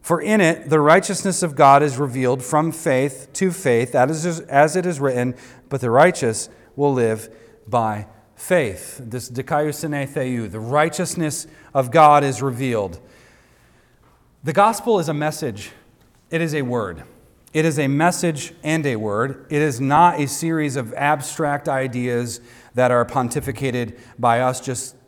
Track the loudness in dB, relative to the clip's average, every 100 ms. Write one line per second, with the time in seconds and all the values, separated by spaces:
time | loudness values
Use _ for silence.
0 | -2 -2 0 2 2 0 0 2 6 4
1 | 4 -4 -4 -2 -4 6 8 8 4 -2
2 | -4 0 0 0 0 0 0 -2 -2 0
3 | 0 -4 -16 -4 -2 -2 0 0 2 2
4 | 2 0 -4 -6 0 2 4 2 -4 -2
5 | -2 0 -2 -6 -16 -20 _ -4 2 6
6 | 6 4 -2 -4 -8 -16 _ -2 0 2
7 | 0 -2 -8 -20 -20 _ -4 -2 -2 -6
8 | -12 -20 _ _ -2 0 0 -6 -16 -16
9 | -12 -10 -10 -10 -4 -2 -2 -4 -6 -6
10 | -6 -4 -4 -4 -6 -8 -4 0 0 -2
11 | -6 -4 -4 -6 -12 -20 -6 -2 2 8
12 | 8 8 4 -2 -4 -4 -2 -2 -4 -8
13 | -20 _ _ _ _ _ _ _ _ _
14 | _ _ _ _ -4 2 2 2 0 0
15 | 0 -2 -4 -4 -8 -8 -16 -20 _ _
16 | _ _ _ -4 -2 -4 -4 -4 -4 -10
17 | -18 -20 _ _ _ 0 0 2 0 2
18 | 2 2 -2 -4 -10 -10 -4 -2 0 -2
19 | -2 -2 -2 -6 -6 -2 -2 0 0 4
20 | 4 4 -4 -4 -4 -2 -2 -4 -6 -2
21 | 0 0 -4 -4 -4 -2 -2 -4 -4 -4
22 | -2 -2 -4 -8 -16 -20 -10 0 2 4
23 | 2 -2 -2 -4 -6 -6 -4 -4 -6 -10
24 | -20 -4 0 2 0 -2 -6 -8 -10 -16